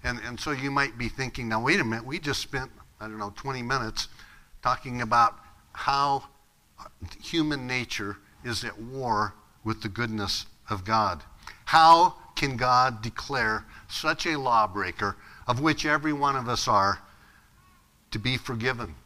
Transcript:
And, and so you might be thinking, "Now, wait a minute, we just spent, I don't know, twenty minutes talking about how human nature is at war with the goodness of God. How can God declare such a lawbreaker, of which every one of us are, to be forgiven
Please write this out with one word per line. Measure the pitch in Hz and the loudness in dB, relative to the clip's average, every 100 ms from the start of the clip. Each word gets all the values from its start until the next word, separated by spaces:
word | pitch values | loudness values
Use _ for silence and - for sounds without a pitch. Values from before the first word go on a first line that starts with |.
And, | 127 120 110 | -6 -6 -8
and | 120 | -8
so | - | -6
you | 135 139 | -4 -2
might | 139 139 117 | 0 -2 -2
be | 117 | -8
thinking, | - 131 - 117 | -4 -6 -6 -2
"Now, | 110 | 0
wait | 123 190 | 2 2
a | |
minute, | 120 113 120 | 2 -4 -6
we | 170 | -8
just | 147 131 | -4 -4
spent, | - 139 127 - - _ | -4 -8 -8 -14 -20 _
I | 107 | -14
don't | 107 | -8
know, | 101 98 | -10 -8
twenty | 135 131 | -8 -6
minutes | 120 135 113 - - - - - - - | -2 -2 -2 -6 -10 -12 -20 -20 -20 -4
talking | 127 123 135 123 | -2 0 -4 -6
about | 117 120 117 - - - _ | 2 4 4 2 -20 -20 _
how | - - 139 143 135 - _ _ _ _ _ - _ - - | -8 -2 2 2 0 -4 _ _ _ _ _ -20 _ -16 -14
human | - 165 151 143 127 | -4 0 0 -2 -2
nature | 127 117 - 101 101 _ - | -4 -4 -6 -6 -8 _ -14
is | 123 113 | -6 -6
at | 117 95 | -6 -10
war | 113 135 123 107 107 - _ _ | -12 -6 0 2 0 -4 _ _
with | 110 110 | -6 -4
the | 110 | -6
goodness | 98 120 110 98 - - - - | -4 -4 -2 -4 -4 -8 -18 -8
of | 104 92 | -8 0
God. | 110 104 82 - - - - - | 2 2 -2 -10 -20 -20 -16 4
How | 160 160 170 175 - - - | 8 10 10 8 2 -12 -4
can | 143 123 | -4 0
God | 127 123 139 113 | 4 4 4 0
declare | 113 - - 139 113 113 - - - | -8 -10 -4 -2 0 -2 -6 -20 -12
such | - 156 160 175 | -4 -2 -2 -2
a | 151 | -2
lawbreaker, | 131 117 107 95 92 87 101 - - - - | 2 4 4 0 -4 -2 -4 -4 -16 -14 -4
of | 123 | 0
which | 156 147 160 | 2 2 2
every | 151 151 | 2 0
one | 143 143 135 | 0 2 0
of | 120 | -2
us | 120 - | -2 2
are, | 104 98 - - - - - _ _ _ _ _ _ _ | 4 4 0 -8 -20 -20 -20 _ _ _ _ _ _ _
to | 113 | -6
be | 113 127 | -2 -2
forgiven | - 117 123 120 117 78 | -4 -4 -2 -2 -8 -14